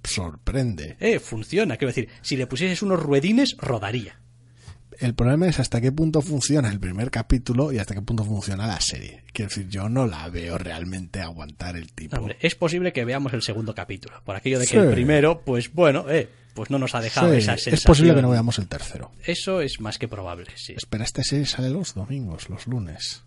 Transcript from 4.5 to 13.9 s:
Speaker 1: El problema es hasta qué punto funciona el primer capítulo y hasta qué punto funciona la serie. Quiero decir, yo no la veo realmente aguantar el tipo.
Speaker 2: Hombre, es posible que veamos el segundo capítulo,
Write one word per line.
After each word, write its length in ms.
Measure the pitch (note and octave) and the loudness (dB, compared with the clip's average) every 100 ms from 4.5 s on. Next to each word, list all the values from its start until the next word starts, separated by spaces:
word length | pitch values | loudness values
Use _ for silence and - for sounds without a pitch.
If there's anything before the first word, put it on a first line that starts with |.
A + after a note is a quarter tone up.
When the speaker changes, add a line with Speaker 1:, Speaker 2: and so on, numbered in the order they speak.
| - - - - - | -20 -20 -20 -20 -4
Speaker 1:
El 160 | B2 | -2
problema 320 | A2+ A#2+ D3 F3+ | 2 4 4 4
es 120 | D3 | 2
hasta 220 | B2+ A#2+ | 0 0
qué 120 | B2+ | 0
punto 300 | D3 D#3+ D#3 | 2 2 2
funciona 480 | C#3 D3 - D3+ A#2 | 0 -2 2 2 2
el 80 | G2 | -2
primer 300 | F2+ F#2 B2 | -4 -4 -4
capítulo 600 | - - C3 A#2+ B2 D3+ | -4 2 2 4 0 2
y 60 | A#2+ | 0
hasta 160 | F#2+ | -4
qué 60 | G2 | -6
punto 220 | G2+ A2+ | -4 -2
funciona 420 | G#2 G#2+ G2+ F#2+ A2 | -2 -2 -4 -4 -4
la 140 | G2 | -2
serie. 420 | - - G1+ - - | -4 -4 -14 -18 -14
Quiero 140 | - G2+ | -8 -6
decir, 180 | - F#2 | -6 -8
yo 200 | G2 G2+ | -6 -2
no 160 | B2 B2 | 0 0
la 220 | D#2 E2+ | -2 -8
veo 260 | F2 E2+ E2+ | -8 -6 -6
realmente 640 | F2+ D#2+ F2 F#2 F2 F#2+ | -8 -10 -8 -10 -8 -10
aguantar 560 | E2+ E2 D2 D2+ F2 E2+ | -10 -12 -16 -12 -10 -10
el 160 | E2 | -12
tipo. 240 | - D#2+ A2 | -14 -8 -6
Speaker 2:
Hombre, 200 | G#2+ - | -6 -2
es 140 | E3+ | -2
posible 380 | - E3+ F3 F3+ | 0 -2 0 -2
que 100 | C#3 | -2
veamos 280 | A#2+ C3+ C#3 | -2 -2 -2
el 80 | A#2+ | -4
segundo 320 | - G#2+ A2 | -4 -4 -6
capítulo, 480 | G#2 F2+ | -8 -10